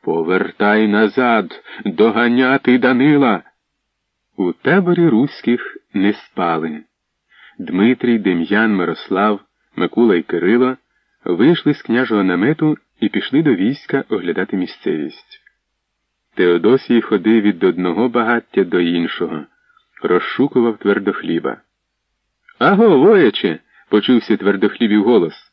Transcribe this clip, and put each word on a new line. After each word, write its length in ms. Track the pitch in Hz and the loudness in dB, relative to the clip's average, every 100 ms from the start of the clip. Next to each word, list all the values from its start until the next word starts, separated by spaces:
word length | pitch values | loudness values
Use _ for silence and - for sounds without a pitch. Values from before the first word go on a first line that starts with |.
«Повертай 840 | - 82 80 92 95 - 101 107 110 | -4 -4 -2 -2 -2 -2 0 2 2
назад, 720 | 104 107 113 123 113 92 - - - | 2 0 0 0 0 -2 -12 -20 -10
доганяти 920 | 107 82 110 107 120 120 131 135 - 123 | -8 0 0 2 0 0 0 0 2 2
Данила». 640 | 127 123 143 147 131 95 - _ _ _ _ _ _ _ _ - | 2 2 2 4 2 0 -6 _ _ _ _ _ _ _ _ -6
У 160 | 90 | -6
таборі 560 | - - 180 175 175 170 | -4 0 0 2 2 2
руських 680 | 110 139 - - 120 - - _ | 2 0 -4 -4 -4 -4 -16 _
не 180 | 104 98 | -2 -2
спали. 680 | 104 - - 85 82 80 76 _ _ _ _ _ _ - _ | -2 -10 -6 -4 -4 -6 -10 _ _ _ _ _ _ -20 _
Дмитрій, 600 | 82 87 107 123 123 117 | -6 0 2 2 0 0
Дем'ян, 580 | 98 87 82 101 113 101 | 0 -2 -2 0 0 0
Мирослав, 640 | 85 82 - 95 104 104 _ _ _ - | -2 -6 -6 -2 0 -2 _ _ _ -6
Микула 380 | 90 - 117 90 | -4 2 2 2
й 60 | |
Кирило 540 | 78 87 87 117 127 127 _ _ _ _ | -2 -4 0 2 0 -4 _ _ _ _
вийшли 500 | 110 85 127 170 - | -6 0 2 2 -2
з 80 | 147 | -4
княжого 420 | - 117 127 110 | -2 -2 0 0
намету 540 | 92 87 107 156 156 147 _ _ | 0 0 -2 0 -2 -4 _ _
і 80 | 107 | -4
пішли 340 | 104 - 139 | -4 -4 -2
до 120 | 156 | 0
війська 500 | 101 101 139 - 139 - | 0 -2 -4 -6 -6 -4
оглядати 480 | 104 87 82 95 98 | -8 -6 -6 -4 -6
місцевість. 840 | 87 - - 80 73 - _ - _ _ _ _ _ _ _ _ _ | -6 -8 -8 -6 -8 -14 _ -20 _ _ _ _ _ _ _ _ _
Теодосій 680 | - 90 87 101 131 - 120 | -2 0 2 2 2 2 -2
ходив 420 | - 104 98 113 | 0 -2 2 2
від 220 | 104 87 | 2 0
одного 440 | 95 85 90 85 123 | -2 0 -4 -2 -2
багаття 560 | 120 113 120 - - | -2 -2 -2 -2 -4
до 160 | 90 92 | -2 0
іншого, 640 | 87 87 82 - 85 80 73 _ _ _ _ - | 0 -2 -4 -6 -8 -8 -14 _ _ _ _ -10
розшукував 760 | 82 90 - - 139 131 117 107 | -2 -2 -2 -4 -2 0 -2 -2
Твердохліба. 760 | 101 101 101 - 82 82 - - _ _ _ _ _ _ _ _ _ _ | -2 0 -2 -6 -6 -6 -6 -10 _ _ _ _ _ _ _ _ _ _
«Аго, 400 | 131 196 226 147 | 0 4 4 6
вояче!» — 600 | 170 214 131 - 98 78 _ _ _ | 6 6 4 2 -4 -6 _ _ _
почувся 460 | 107 104 123 - 107 | -2 2 0 2 -2
Твердохлібів 680 | 98 98 104 - 113 104 | 0 0 -2 -2 0 2
голос. 300 | 101 117 82 - _ | 2 2 0 -6 _